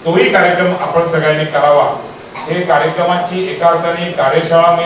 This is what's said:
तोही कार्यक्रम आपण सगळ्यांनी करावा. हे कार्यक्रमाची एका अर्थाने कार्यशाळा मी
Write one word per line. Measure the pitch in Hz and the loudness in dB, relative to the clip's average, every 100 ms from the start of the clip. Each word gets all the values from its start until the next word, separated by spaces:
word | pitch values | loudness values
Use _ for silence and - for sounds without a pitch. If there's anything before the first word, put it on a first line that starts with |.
तोही | 165 185 - | 0 2 2
कार्यक्रम | 196 175 180 180 185 | 2 2 2 0 -2
आपण | - 170 170 | -2 0 0
सगळ्यांनी | 160 156 151 | 0 0 0
करावा. | 156 147 147 143 117 - - - - - - | 0 0 4 4 2 -4 -10 -16 -16 -14 -6
हे | 180 | -4
कार्यक्रमाची | 175 180 156 180 175 175 - 185 185 | 0 0 0 -2 -2 -2 -2 -4 -6
एका | - 170 | 0 0
अर्थाने | 165 170 170 175 | 0 -2 -4 -4
कार्यशाळा | - - 151 165 165 170 | -2 0 0 2 4 4
मी | 170 | 2